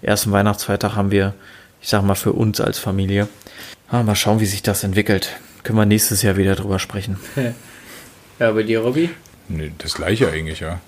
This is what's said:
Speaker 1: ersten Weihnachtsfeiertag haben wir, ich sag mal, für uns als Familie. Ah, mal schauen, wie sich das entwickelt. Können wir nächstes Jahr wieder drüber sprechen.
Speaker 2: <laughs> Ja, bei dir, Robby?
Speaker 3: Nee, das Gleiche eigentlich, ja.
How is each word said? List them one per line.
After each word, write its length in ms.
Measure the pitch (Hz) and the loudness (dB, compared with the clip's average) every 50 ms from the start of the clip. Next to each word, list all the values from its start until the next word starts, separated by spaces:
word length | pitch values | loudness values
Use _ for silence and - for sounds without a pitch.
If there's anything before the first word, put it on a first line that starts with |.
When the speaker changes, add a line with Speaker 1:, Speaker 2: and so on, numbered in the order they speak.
Speaker 1:
ersten 320 | - - 104 104 - 110 101 | 0 0 0 0 0 2 2
Weihnachtsfeiertag 640 | 101 101 107 101 - - - 101 101 - 101 104 | 4 4 4 2 -2 -2 -2 -2 0 0 -2 0
haben 140 | 104 98 98 | 0 0 2
wir, 240 | 101 98 95 98 101 - - - - - - - _ _ - | 2 2 2 2 -2 -8 -16 -20 -20 -20 -20 -20 _ _ -6
ich 60 | - | -2
sag 120 | - 104 98 | 0 0 2
mal, 120 | 98 98 | 2 0
für 180 | - - 104 - | 0 0 -2 0
uns 280 | - 117 107 101 - - | 2 2 0 0 0 -2
als 160 | - 104 - | -2 -2 -4
Familie. 500 | - 110 95 98 98 95 98 101 104 104 - - - - - - - - - _ _ _ | -4 -4 -2 -2 0 0 0 0 0 -2 -4 -16 -20 -20 -20 -20 -18 -20 -20 _ _ _
Ah, 120 | - 120 117 | -2 0 2
mal 120 | 107 104 | 2 0
schauen, 240 | 101 - 113 104 110 | 0 2 2 2 4
wie 60 | 107 | 2
sich 160 | 101 98 101 - | 0 -2 -2 -2
das 220 | - 101 - - | -2 -2 0 0
entwickelt. 520 | 98 92 101 104 - 107 95 - - - - - - - - - | 0 0 0 2 2 2 0 0 -4 -10 -14 -18 -20 -20 -14 -6
Können 140 | - 110 110 | -2 2 4
wir 80 | 107 | 4
nächstes 360 | 101 104 107 107 - 113 101 - | 6 6 4 4 2 0 0 2
Jahr 160 | 107 95 98 | 2 2 4
wieder 160 | 98 95 98 | 2 2 2
drüber 220 | 92 101 101 95 95 | 0 0 -2 -2 -2
sprechen. 400 | - - - 101 98 - 95 92 - - - | -2 -4 -8 -8 -6 -6 -8 -8 -8 -8 -6
Speaker 2:
<laughs> 180 | - 131 117 120 - - - - - - - - - - - - - - - - - | -4 -4 -4 -4 -8 -16 -20 -20 -20 -20 -20 -20 -20 -20 -20 -20 -20 -20 -20 -4 0
Ja, 100 | 120 113 107 | 0 2 2
bei 100 | 110 110 | 2 2
dir, 180 | 107 113 113 | 2 0 2
Robby? 300 | 110 120 127 151 165 175 170 - - - - - - - | 2 2 2 2 0 0 -2 -8 -18 -20 -20 -20 -12 -8
Speaker 3:
Nee, 220 | 90 78 76 76 78 82 | -6 -6 -6 -6 -10 -10
das 160 | - 80 - | -10 -8 -6
Gleiche 340 | - 80 85 104 113 127 92 | -4 -2 0 2 2 2 0
eigentlich, 300 | 80 78 80 78 80 - | 0 -2 -6 -6 -8 -8
ja. 200 | 82 80 85 87 - | -6 -8 -8 -8 -10